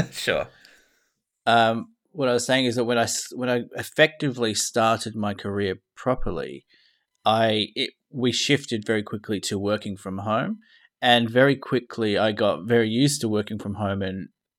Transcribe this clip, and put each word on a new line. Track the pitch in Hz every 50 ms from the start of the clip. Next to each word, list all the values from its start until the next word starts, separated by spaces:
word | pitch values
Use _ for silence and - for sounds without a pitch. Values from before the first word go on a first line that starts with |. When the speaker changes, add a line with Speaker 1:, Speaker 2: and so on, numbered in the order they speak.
| -
Speaker 1:
<laughs> | -
Sure. | - - - - 87 69 - - - _ - - _ _ _ _ _ _ _ _ _ _ _ _ _ _ -
Speaker 2:
Um, | 117 117 117 113 113 113 117 - - _ _ _ _
what | - 151 135
I | 127 123
was | 117 117
saying | - 131 131 127
is | 123 113
that | 127 117
when | 117 123
I | 117 113
s-, | 104 - - - - -
when | - 127 123
I | 123 120 117 - -
effectively | 123 113 - - - 156 151 156 - 151 139 120 120 117 110 104
started | - - - - 120 113 113 113 110 - 113 104
my | 110 104 104 98
career | - - 104 98 101 101 95 92 - _ _ _
properly, | - - 123 131 - - - 90 76 67 64 69 65 - _ _ _ _ _ _ _ _ _ _ _ -
I, | 107 110 113 113 113 107 107 101 - -
it, | 131 131 - - _ _ _
we | 151 127 123 123
shifted | 117 - - - 147 - - - 120 107 104
very | - 113 107 104
quickly | - 113 104 - - 110 92
to | - - 107 98
working | 101 101 104 104 - 107 98
from | 92 - 95 95 98
home, | 101 107 107 120 147 190 220 208 _ _ _ _ _ _ _ _
and | - 123 120 120 117 110
very | 117 127 135 143 135
quickly | - - - 131 120 120 - - 120 113 107 101
I | 90 104 110
got | 107 104 110 101 78 76 87
very | 117 120 117 113 110
used | 110 120 139 143 143 -
to | 123 110
working | 107 107 104 - 110 104
from | - 101 98
home | 98 107 98 98 98
and, | 98 95 95 95 - - _ _ _ _ _